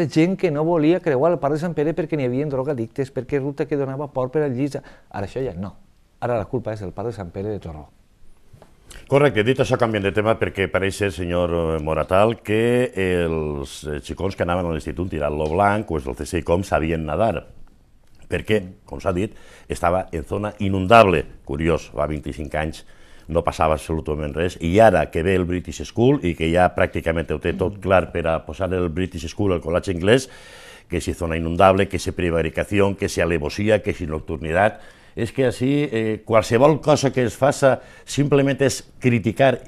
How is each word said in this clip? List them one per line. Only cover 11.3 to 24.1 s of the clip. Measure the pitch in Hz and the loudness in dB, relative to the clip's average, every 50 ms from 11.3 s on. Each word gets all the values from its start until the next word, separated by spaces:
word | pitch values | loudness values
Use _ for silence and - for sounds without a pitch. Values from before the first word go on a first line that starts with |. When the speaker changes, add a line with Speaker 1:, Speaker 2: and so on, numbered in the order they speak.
| 87 90 90 82 | 0 0 0 0
Speaker 2:
eh, | 85 85 82 80 80 78 76 | 0 0 0 0 -2 -2 -2
Moratal, | 80 78 78 73 - 92 98 107 117 113 - | -2 -2 -2 0 2 4 4 4 4 2 -2
que | - 104 107 110 117 120 123 123 127 - - | -4 -2 0 2 2 2 2 2 0 -2 -2
els, | 95 95 92 90 87 85 80 80 80 76 76 73 71 67 - - - 71 76 | -2 0 0 0 0 0 0 -2 -2 -2 -4 -4 -6 -8 -10 -12 -10 -8 -8
eh, | 73 69 | -8 -8
xicons | - - 76 85 87 98 - - | -8 -8 -8 -6 -6 -4 -4 -2
que | 95 | -2
anaven | 87 87 92 87 85 | -2 0 -2 -2 -2
a | |
l'institut | 80 78 - 80 - - 92 90 | -4 -4 -6 -6 -6 -6 -6 -4
tirant | 82 76 73 73 73 | -4 -4 -2 -2 -2
lo | 76 78 76 | -2 -2 0
blanc | 80 95 101 101 104 107 107 - | 2 2 2 2 2 0 -2 -4
o | 82 73 | -6 -4
els | 65 | -4
del | 67 62 | -6 -8
C | - 73 | -8 -8
C | - 90 85 | -6 -4 -2
I | 78 | 0
com | 85 85 95 98 | 0 0 0 0
sabien | - - 73 78 80 82 80 78 | 0 -2 0 0 0 -2 -2 -4
nadar, | 76 73 87 113 110 82 69 - - - - - - - - _ _ _ - _ - - - - - | -4 -2 0 0 0 -2 -4 -8 -12 -18 -20 -20 -20 -20 -20 _ _ _ -20 _ -20 -20 -20 -10 -6
perquè, | 90 87 - - 107 101 92 92 92 - _ | -6 -4 -2 0 -2 -2 -2 -4 -14 -20 _
com | - 69 69 | -14 -12 -6
s'ha | - 98 | -4 -2
dit, | 90 90 107 107 - - - - - - - | -2 -2 -2 -4 -6 -12 -20 -20 -20 -14 -10
estava | - 73 - 87 87 90 92 92 - 87 | -10 -4 -2 0 0 2 0 -2 -4 -8
en | 80 73 | -8 -6
zona | - 98 98 104 104 - - | -6 -6 -4 -4 -6 -4 -4
inundable. | 101 95 98 95 92 90 117 113 107 95 85 71 - - - - - | -2 0 0 0 4 8 8 8 8 8 6 2 0 -4 -10 -16 -10
Curiós, | - 69 73 80 85 78 71 - - | -8 -4 -2 0 0 0 0 -2 -6
va | - 65 73 | -6 -4 -4
vint-i-cinc | 76 76 73 - 76 - 78 76 67 - | -4 -4 -6 -8 -10 -10 -10 -10 -6 -4
anys, | 76 78 78 - - - - - - - - - - - - | -4 -4 -4 -6 -10 -16 -20 -20 -20 -20 -20 -20 -18 -8 -4
no | 80 82 - | -2 0 0
passava | 73 - - 80 78 78 | 0 0 2 2 2 2
absolutament | 73 - - 80 78 73 78 | 0 -2 -4 -6 -4 -4 -4